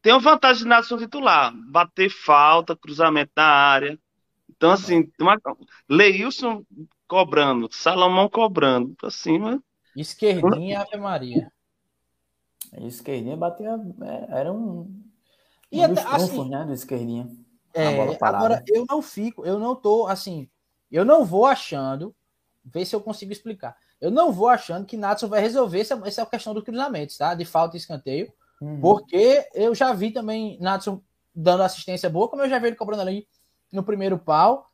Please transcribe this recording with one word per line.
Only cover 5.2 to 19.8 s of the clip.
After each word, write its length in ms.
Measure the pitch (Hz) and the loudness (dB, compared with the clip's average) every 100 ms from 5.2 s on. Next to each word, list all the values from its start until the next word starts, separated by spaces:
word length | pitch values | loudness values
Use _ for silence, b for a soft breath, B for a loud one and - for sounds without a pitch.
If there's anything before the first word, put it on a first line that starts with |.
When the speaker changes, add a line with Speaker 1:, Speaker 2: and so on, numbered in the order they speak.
| 165 | 2
Speaker 1:
uma... 100 | 214 - 107 - b _ | 2 -2 -14 -20 b _
Leilson 720 | 147 202 190 233 - 247 214 - - 156 _ _ | 6 6 4 -4 -4 -6 -6 -12 -20 -20 _ _
cobrando, 640 | 185 175 151 143 123 113 | 0 2 2 2 0 -4
Salomão 600 | - 165 180 185 185 208 | -10 -8 0 2 2 0
cobrando, 680 | 233 220 175 139 127 127 - | 0 0 2 0 0 -2 -10
pra 140 | - | -14
cima. 500 | - - 160 214 269 _ _ _ | -10 -2 -2 -2 -6 _ _ _
Speaker 2:
Esquerdinha, 920 | 135 156 - 214 190 175 208 180 202 | -14 -14 -2 -2 2 0 0 -4 -6
Ave 120 | 202 208 | -8 -8
Maria. 560 | 202 165 127 120 - _ _ _ _ _ _ _ _ _ _ _ - - | -8 -8 -4 -6 -6 _ _ _ _ _ _ _ _ _ _ _ -20 -18
Speaker 3:
Esquerdinha 580 | 117 120 - 131 113 160 | -18 -16 -12 -10 -10 -8
batia, 440 | 170 170 214 226 196 - | -8 -8 -10 -10 -12 -14
é, 360 | - - - 131 | -14 -14 -8 -6
era 140 | 151 | -6
um, 360 | 208 226 170 180 196 - _ _ _ _ _ _ | -8 -10 -10 -14 -20 -20 _ _ _ _ _ _
Speaker 2:
E 80 | 302 | 0
Speaker 3:
um 40 | 330 | 2
Speaker 2:
até, 80 | 359 | 2
Speaker 3:
dos 80 | |
trunfos, 200 | - 277 - | -2 -2 -2
Speaker 2:
assim, 200 | 262 131 | -4 -8
Speaker 3:
né, 160 | 139 156 | -8 -8
do 80 | |
esquerdinha. 540 | 127 - 123 117 117 123 - _ _ _ 165 | -10 -8 -8 -6 -8 -12 -18 _ _ _ -4
A 40 | |
Speaker 2:
é, 140 | 151 139 | -2 0
Speaker 3:
bola 180 | 131 - | -2 0
parada. 200 | - - | -2 0
Speaker 2:
agora, 260 | 226 226 - | 0 0 0
eu 180 | 220 247 | 0 0
não 140 | 302 | -6
fico, 440 | - - 220 - 160 | -6 -8 -8 -8 -6
eu 140 | 202 | -4
não 160 | 226 | -4
tô, 320 | 254 | -2